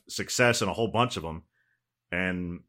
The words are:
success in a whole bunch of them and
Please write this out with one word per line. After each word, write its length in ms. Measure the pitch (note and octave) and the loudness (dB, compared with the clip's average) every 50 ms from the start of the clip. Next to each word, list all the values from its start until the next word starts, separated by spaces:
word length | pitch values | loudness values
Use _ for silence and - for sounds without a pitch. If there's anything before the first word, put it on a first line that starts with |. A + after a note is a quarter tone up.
| _ | _
success 540 | - - - G2 - - - B2 A#2+ A2+ - | -10 -6 -6 -6 -2 2 4 4 4 4 4
in 80 | A2+ F#2+ | 0 0
a 40 | E2+ | 0
whole 180 | G#2+ A#2 G2+ | 0 -2 0
bunch 260 | G#2 A2+ B2 B2 - | 2 2 2 2 0
of 60 | F#2 D#2+ | -4 -6
them 200 | E2 D#2+ D#2+ - _ _ _ _ _ _ _ _ _ _ _ _ _ | -6 -8 -10 -12 _ _ _ _ _ _ _ _ _ _ _ _ _
and 480 | F2 F2+ F#2 F#2 F2+ F2+ F2+ F2 F2 E2+ - | -2 0 0 0 0 -2 -4 -6 -8 -10 -8